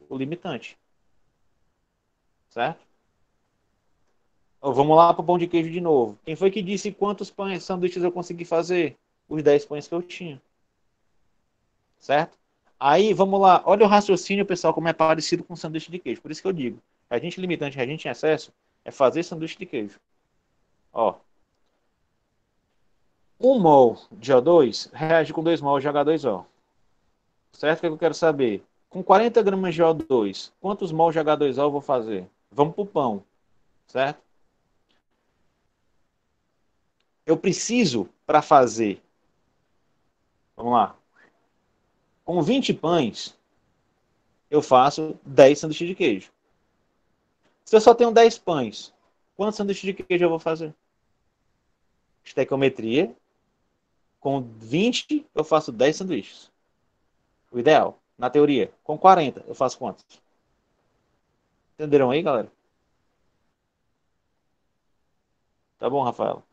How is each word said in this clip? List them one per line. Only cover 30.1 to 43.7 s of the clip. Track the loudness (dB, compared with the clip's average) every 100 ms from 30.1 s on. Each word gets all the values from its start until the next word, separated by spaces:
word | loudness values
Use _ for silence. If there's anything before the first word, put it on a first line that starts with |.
| -2 -2 -8 -18 _
quantos | -10 -8 -6
mol | 0 0
de | 0
H | -2 0
dois | -2 0
O |
eu | -2
vou | -4
fazer? | -4 -4 -4 -10 -12 _ _
Vamos | -2 -2 -2
pro | -6
pão. | -4 -4 -6 -12 _ _ _ _ _ _
Certo? | -6 -4 -6 _ _ _ _ _ _ _ _ _ _ _ _ _ _ _ _ _ _ _ _ _ _ _ _ _ _ _ _ _ _ -4
Eu | -2
preciso, | 0 -4 -2 0 0 -2 -6 _ 0
pra | 0
fazer, | 4 4 4 0 -4 -4 _ _ _ _ _ _ _ _ _ _ _ _ _ _ _ -12
vamos | -2
lá, | 0 0 -4 _ _ _ _ _ _ _ _ _ _ _ _ -6
com | -2
vinte | 0 0 0
pães, | -4 0 0 -2 -6 -16 _ _ _ _